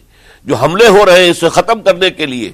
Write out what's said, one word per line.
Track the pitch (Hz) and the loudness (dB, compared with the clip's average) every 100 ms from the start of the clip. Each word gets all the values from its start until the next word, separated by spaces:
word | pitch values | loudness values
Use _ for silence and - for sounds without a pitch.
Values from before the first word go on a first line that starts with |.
| _ _ _ _ | _ _ _ _
جو | - 120 | -8 -4
حملے | 147 185 233 | -2 2 4
ہو | 185 196 | 4 4
رہے | 180 | 4
ہیں، | 175 | 2
اسے | 165 165 | 0 -2
ختم | 170 214 226 | -2 -2 -2
کرنے | 190 180 185 | -2 -2 -4
کے | - 151 | -6 -10
لیے | 127 101 | -8 -12